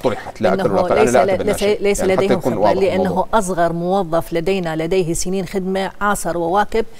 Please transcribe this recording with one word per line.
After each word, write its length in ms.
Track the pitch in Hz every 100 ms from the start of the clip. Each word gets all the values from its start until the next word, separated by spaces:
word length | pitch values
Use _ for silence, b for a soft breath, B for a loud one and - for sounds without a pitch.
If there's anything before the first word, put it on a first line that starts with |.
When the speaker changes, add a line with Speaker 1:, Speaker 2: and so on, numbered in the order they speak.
Speaker 1:
طرحت، 360 | 127 101 - -
لا 140 | 107
أنقل 160 | - 123
Speaker 2:
إنه 80 | 98
Speaker 1:
آراء، 80 | 90
فأنا 120 | 143
Speaker 2:
ليس 140 | 123
Speaker 1:
لا 120 | - 196
Speaker 2:
ل-، 40 |
Speaker 1:
أعتبر 140 | 185
Speaker 2:
ليس، 120 | 202 196
Speaker 1:
شيء. 260 | 202 -
Speaker 2:
ليس 180 | 202 202
Speaker 1:
يعني 120 | 180
حتى 120 | 190
Speaker 2:
لديهم 140 | 196 196
Speaker 1:
يكون 140 | 135
Speaker 2:
خبرة، 120 | 113
Speaker 1:
واضح 180 | 104 190
Speaker 2:
لأنه 200 | 190 190
Speaker 1:
الموضوع. 260 | 185 185 185
Speaker 2:
أصغر 380 | 220 185 170 170
موظف 600 | 170 175 196 170 165 -
لدينا 440 | 165 165 196 165 156
لديه 360 | 165 190 165
سنين 340 | 165 - 190 180
خدمة، 440 | 196 185 190 190 -
عاصر 380 | 208 196 175 165
وواكب 460 | 165 196 202 226 220 B